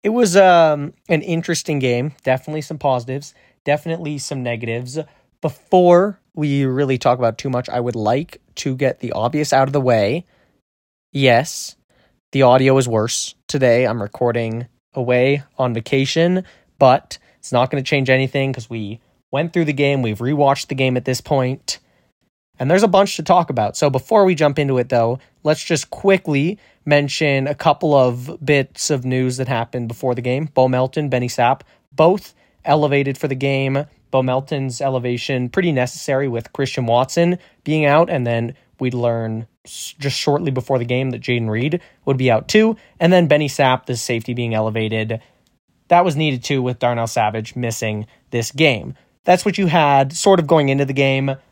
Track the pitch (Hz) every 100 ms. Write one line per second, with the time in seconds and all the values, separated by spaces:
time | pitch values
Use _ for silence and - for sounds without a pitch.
0 | 202 233 226 180 190 170 160 147 143 -
1 | - 160 147 165 170 165 - 147 127 120
2 | 143 - - 131 - 156 143 156 143 127
3 | 117 135 143 _ _ _ - 147 165 165
4 | 156 147 - 139 123 117 113 117 123 143
5 | 156 _ _ _ 160 - _ 185 180 175
6 | 202 202 _ - 147 139 135 127 139 127
7 | 135 123 120 110 139 123 123 123 123 117
8 | 107 127 165 - _ - - 139 135 -
9 | 120 - 117 147 147 135 135 143 127 113
10 | 101 151 - _ _ _ _ _ _ _
11 | _ 143 135 117 151 - - - _ _
12 | _ _ _ 135 131 131 131 135 123 113
13 | 113 - - - _ 143 127 117 123 117
14 | 104 - 123 117 113 113 120 _ _ -
15 | 123 123 131 143 - - 127 117 - 135
16 | 135 160 170 185 180 _ _ _ 135 131
17 | _ - _ _ - 123 127 143 131 143
18 | 131 131 135 143 135 127 110 117 101 113
19 | _ _ _ 139 170 175 156 143 143 139
20 | 120 104 120 147 139 139 - 135 131 127
21 | 131 127 - 139 127 135 - - _ _
22 | _ _ _ _ _ _ 131 180 214 190
23 | 196 - 160 180 165 127 107 - 147 135
24 | - 220 190 160 151 139 143 127 123 123
25 | 117 127 _ _ 151 156 - 165 - -
26 | 196 190 - 143 151 202 _ _ - 147
27 | 143 - 151 139 135 143 165 147 165 139
28 | 127 123 127 - 139 143 135 - - 147
29 | 127 127 127 123 127 123 117 127 117 113
30 | 131 123 123 127 156 - 127 127 131 160
31 | 147 127 120 - 120 139 - _ _ 139
32 | 165 202 - _ _ _ 170 151 147 143
33 | 139 131 147 131 139 135 135 139 151 _
34 | _ 131 131 127 139 147 135 120 139 131
35 | 123 120 - 131 123 - 175 135 123 -
36 | - 135 139 117 110 - 135 - 123 120
37 | 131 - 170 180 _ _ - 156 147 147
38 | 170 160 120 117 117 - _ _ 127 123
39 | 120 117 113 110 113 _ - - - -
40 | 139 - - 143 160 131 123 131 120 123
41 | 131 120 - 120 113 110 117 175 - _
42 | - 135 127 110 - 214 220 220 _ _
43 | 170 180 170 147 147 - 135 127 - 120
44 | - 117 110 123 120 110 110 110 110 110
45 | 110 113 _ _ _ _ _ _ _ 170
46 | 185 147 156 127 - 139 123 120 123 120
47 | 113 - 107 110 107 - 120 110 110 107
48 | 104 _ _ 120 113 139 156 113 - -
49 | _ _ - 185 214 202 185 165 147 139
50 | 139 - - 190 147 165 139 139 139 139
51 | 135 135 139 135 _